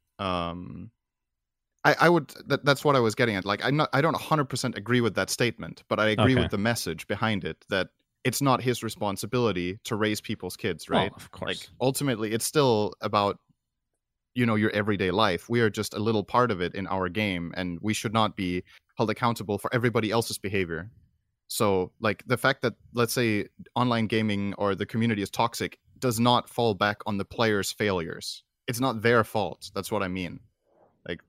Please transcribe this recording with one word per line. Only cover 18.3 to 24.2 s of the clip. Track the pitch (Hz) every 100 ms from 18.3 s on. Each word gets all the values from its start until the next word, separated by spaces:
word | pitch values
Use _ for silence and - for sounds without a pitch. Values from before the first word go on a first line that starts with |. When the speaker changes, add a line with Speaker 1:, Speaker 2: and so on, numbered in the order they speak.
Speaker 1:
be | - 90 90 - - _ -
held | 110
accountable | 107 120 113 101 101
for | -
everybody | 127 120 113 107
else's | 110 110 -
behavior. | 98 98 85 82 107 - _ _ _ _ -
So, | - 107 95 90 -
like, | 110 101 -
the | 123
fact | 131 135
that, | 123 - -
let's | 117 117
say, | - 117 104 - - - 120
online | 123 117 107
gaming | 110